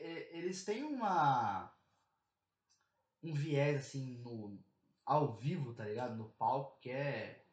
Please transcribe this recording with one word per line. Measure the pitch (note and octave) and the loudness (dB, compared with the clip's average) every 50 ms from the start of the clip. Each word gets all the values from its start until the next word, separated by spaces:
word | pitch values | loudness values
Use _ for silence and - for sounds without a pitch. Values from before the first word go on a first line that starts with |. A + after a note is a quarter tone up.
| D#3+ E3+ E3 D#3+ C#3+ - E3+ | -6 -8 -8 -8 -8 -8 -8
é, | E3+ | -6
eles | E3+ F#3 F#3 - - | -4 -4 -4 -4 -4
têm | - G#3 B3 C#4+ | -4 -2 -2 -2
uma... | D4+ D4 B3 A3+ G3+ F3+ E3 D3+ C#3 C3 A2 G#2 G#2 G2 F#2 - - - _ _ _ _ _ _ _ _ _ _ _ _ _ _ _ _ _ _ _ _ _ _ _ _ _ _ _ _ _ | -4 -2 0 0 2 4 6 6 6 6 4 4 2 0 -2 -4 -8 -14 _ _ _ _ _ _ _ _ _ _ _ _ _ _ _ _ _ _ _ _ _ _ _ _ _ _ _ _ _
Um | - E3 D#3 | -6 -2 -2
viés, | C#3+ C#3+ D#3+ D3 C#3 C#3+ D3 D3 C#3 | 0 0 2 4 4 4 4 4 2
assim, | - - - C#3 C3 B2+ B2 A#2+ A#2+ | -2 -4 -6 -6 -6 -6 -8 -10 -10
no... | A#2+ A#2+ A2 G#2 G2+ G2+ F#2+ - _ _ _ _ _ _ _ _ | -8 -8 -8 -8 -10 -12 -14 -16 _ _ _ _ _ _ _ _
ao | - C#3 D3+ D3 B2 A2 G#2 | 4 4 6 6 4 2 0
vivo, | B2 D3 F3+ E3 C#3 A#2+ A#2 | -2 -2 0 0 -2 -4 -6
tá | A#2 A2 | -6 -4
ligado? | G#2 G#2+ A2+ B2+ A#2+ A2 | -4 -2 -2 -2 -2 -4
No | A2 A2 A2 | -4 -8 -8
palco, | - - A2+ A2+ B2+ C#3 C#3 - - - | -4 0 2 4 4 2 0 -4 -8 -10
que | - B2+ | -8 -4
é, | B2+ C#3 C#3+ C#3+ B2+ A2 G2+ F#2+ - - - _ | -2 -2 0 0 -2 -2 -4 -6 -10 -14 -20 _